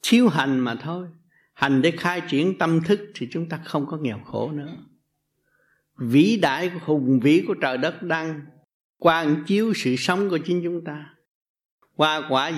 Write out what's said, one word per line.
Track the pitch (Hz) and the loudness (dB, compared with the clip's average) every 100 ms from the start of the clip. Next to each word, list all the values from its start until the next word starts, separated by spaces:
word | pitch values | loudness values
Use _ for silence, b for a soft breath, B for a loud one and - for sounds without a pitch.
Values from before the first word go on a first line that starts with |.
Thiếu | - 233 240 | 4 4 6
hành | 143 135 131 | 4 0 0
mà | 123 120 | -2 -4
thôi. | 151 180 180 - _ _ _ | -8 -10 -12 -18 _ _ _
Hành | - 139 135 | -4 2 4
để | 156 | 2
khai | 165 175 180 - | 0 -4 -4 -2
triển | 139 175 185 | 0 0 0
tâm | 165 165 | 2 2
thức | 160 208 - - | 2 0 -2 -12
thì | 120 | -8
chúng | 165 165 | -8 -8
ta | 165 165 | -10 -6
không | 156 143 | -4 -4
có | 156 | -6
nghèo | 143 104 - | -6 -6 -8
khổ | 113 120 | -6 -6
nữa. | 151 143 165 - _ _ _ _ _ _ _ _ _ _ _ | -8 -10 -16 -20 _ _ _ _ _ _ _ _ _ _ _
Vĩ | 120 131 185 226 | 2 4 6 4
đại, | 147 135 180 | 0 0 -4
hùng | 175 160 151 127 131 | -6 -2 0 2 4
vĩ | 131 165 190 | 6 4 2
của | 196 | -2
trời | 139 127 | -2 -2
đất | 151 170 | -4 -4
đang | 175 165 160 151 143 _ _ _ _ _ | -4 -4 -4 -8 -12 _ _ _ _ _
quang | 170 165 156 151 151 | 2 4 2 0 0
chiếu | 196 226 208 | 0 0 0
sự | 131 127 | -2 -2
sống | - 180 202 | 0 0 0
của | 165 | -2
chính | 165 175 | -2 -2
chúng | 170 175 165 | -2 -6 -8
ta. | 147 151 _ _ _ _ _ _ _ _ - | -14 -16 _ _ _ _ _ _ _ _ 0
Hoa | 151 156 135 | 2 2 0
quả | 131 147 | 0 0